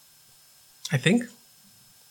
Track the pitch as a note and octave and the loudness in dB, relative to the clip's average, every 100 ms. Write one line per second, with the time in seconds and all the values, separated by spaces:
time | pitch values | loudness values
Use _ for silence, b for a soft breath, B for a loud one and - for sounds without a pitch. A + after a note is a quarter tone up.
0 | _ _ - - - _ - - - C3+ | _ _ -20 -20 -20 _ -20 -18 -4 -2
1 | D#3+ A#3+ - - - - - - - - | 2 0 -2 -14 -20 -20 -20 -20 -20 -20
2 | - | -20